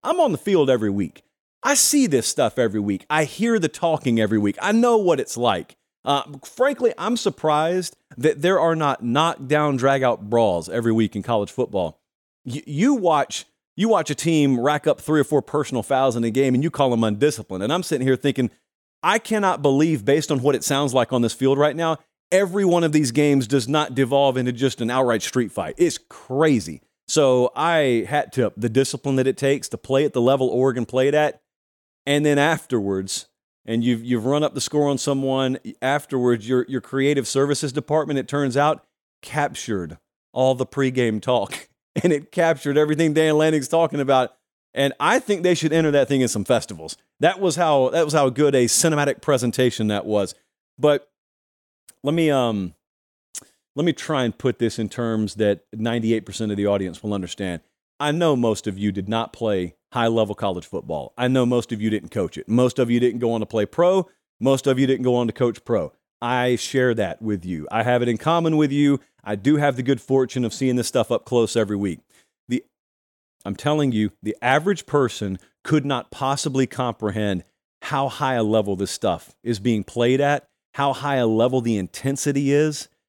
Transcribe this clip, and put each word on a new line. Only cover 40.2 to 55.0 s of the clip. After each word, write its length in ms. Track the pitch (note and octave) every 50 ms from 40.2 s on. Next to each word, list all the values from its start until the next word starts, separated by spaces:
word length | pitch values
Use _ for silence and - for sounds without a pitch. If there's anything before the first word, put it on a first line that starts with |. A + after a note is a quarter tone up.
| _ _
all 240 | - B2+ B2+ C3 C3
the 100 | B2 C3
pregame 560 | - - C3+ C3+ C3 B2 B2+ A#2+ A2+ G#2+ G#2+
talk. 460 | - B2+ B2 A2+ G2 - - - - - _
<laughs> 40 | _ _ _ - - -
And 100 | F3+ D3+
it 180 | C#3+ - -
captured 460 | - F3+ E3 E3 D#3+ C3+ - D3 C#3 D3+
everything 360 | D3+ D3+ D3+ D3 E3 D#3 D3
Dan 260 | D#3 D#3+ D#3 D3+ D3+
Lanning's 280 | D#3 D#3+ D#3+ D3+ C3 -
talking 320 | E3 E3 E3+ D#3 D3 D3
about. 360 | C3+ C3+ C3+ C3 B2 - - _ _ _ _ _ _ _ -
And 180 | C#3 C#3 C#3 - -
I 180 | C#3 F3 A3+ C4+
think 240 | - G#3 G3+ E3
they 140 | F3 F3+ F3
should 180 | - D3+ D#3 D#3
enter 160 | E3 D#3+ D3+
that 180 | C#3+ C#3+ C3 A#2+
thing 140 | C#3 C3
in 60 | B2+ A2+
some 180 | - G#2+ F#2+
festivals. 500 | - B2 A#2 - - G2 D#2+ D#2+ D#2+ - - _ _ _ -
That 180 | D3 E3+ F#3+ F#3+
was 160 | G3 F3 C#3+
how, 340 | E3+ F3 D#3 D3 C#3 B2+ B2+
that 160 | - E3+ D#3+
was 80 | D3+ D3+
how 160 | D3+ C#3 C3
good 240 | A#2+ C3+ D3+ C#3+ C#3
a 120 | B2+ A#2+
cinematic 540 | A2+ - - - E3 D3+ D3 C#3+ C#3 C3+ -
presentation 680 | - - C#3 A#2+ B2 A#2+ - - B2+ A#2+ - - A2 G#2+
that 180 | G#2 G2+ -
was. 300 | G#2 G#2+ G#2 G2 F2+ - _ _ _ _ _ _ _ _ -
But 320 | C#3 D3 D3 C#3 - _ _ _ _ _ _ _ _ _ _ _ _ _ _ _ _ - - _ -
let 100 | C#3+ D#3+
me, 160 | E3+ D#3+ D3+
um, 460 | C#3+ C3+ B2 A#2 G#2+ G2+ F#2+ E2+ - _ _ _ _ _ _ _ _ _ _ _ - - - _ _ _ _ _ _
let 80 | C#3 E3
me 100 | F3 D3
try 320 | - - - D#3 C3+ B2+
and 120 | A2+ - -
put 220 | - B2+ A2 -
this 180 | A#2 A2 - -
in 120 | A2 G2+
terms 460 | - -